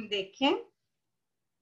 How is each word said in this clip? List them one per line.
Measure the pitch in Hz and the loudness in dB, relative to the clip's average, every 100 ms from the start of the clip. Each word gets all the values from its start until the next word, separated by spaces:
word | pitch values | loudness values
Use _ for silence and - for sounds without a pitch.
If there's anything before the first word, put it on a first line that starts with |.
| 208 | -2
de | 202 190 | -4 -4
qué? | - 269 415 466 _ _ _ _ _ _ _ _ _ | 0 2 2 -4 _ _ _ _ _ _ _ _ _